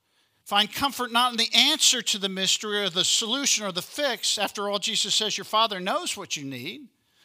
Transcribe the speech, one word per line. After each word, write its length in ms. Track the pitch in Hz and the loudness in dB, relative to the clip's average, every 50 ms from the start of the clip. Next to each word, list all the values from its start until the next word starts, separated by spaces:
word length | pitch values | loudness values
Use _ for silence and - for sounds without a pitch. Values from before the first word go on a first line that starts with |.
| _ _ _ _ _ _ _ _ _ | _ _ _ _ _ _ _ _ _
Find 260 | - 208 202 208 202 | 0 2 2 2 2
comfort 400 | - - 277 277 - - 247 220 | 0 -2 -2 -2 0 -2 -4 0
not 200 | 233 233 254 247 | 2 2 2 4
in 60 | 233 | 2
the 140 | 220 226 220 226 | 0 -2 4 4
answer 480 | 233 247 285 311 285 - - 262 240 - | 4 6 6 4 4 4 4 4 4 0
to 160 | - - 202 | -2 -2 -2
the 100 | 190 190 | -2 -4
mystery 500 | 190 190 190 175 - - - 214 208 208 | -2 0 2 2 0 0 0 -2 -2 0
or 100 | 202 185 | -2 0
the 140 | 160 190 175 | 0 0 2
solution 600 | - - - 233 214 240 277 277 - - 214 214 | 2 2 2 0 0 -2 0 0 0 0 0 0
or 60 | 196 | -4
the 100 | 175 180 | -4 -4
fix. 560 | 170 - - - 294 269 233 - - - - | -8 -6 -4 -2 -2 -2 -2 0 -2 -2 0
After 320 | 220 196 185 - - 202 202 | 0 -2 -4 -2 -4 -4 -2
all, 80 | 202 | -2
Jesus 380 | 202 165 220 214 - - 208 - | -2 -2 -2 0 -2 0 2 0
says, 220 | - 220 208 - | 0 0 0 -2
"Your 80 | 196 185 | -4 -4
Father 340 | - - 214 226 220 202 180 | 0 2 2 4 2 0 -2
knows 360 | 180 196 247 320 359 - - | -2 -2 -2 -2 -2 -4 -6
what 220 | 208 180 - - | -6 -6 -8 -8
you 60 | 156 139 | -6 -6
need." 440 | 139 135 123 127 165 226 302 285 - _ _ _ _ _ _ | -8 -8 -8 -8 -10 -10 -12 -16 -20 _ _ _ _ _ _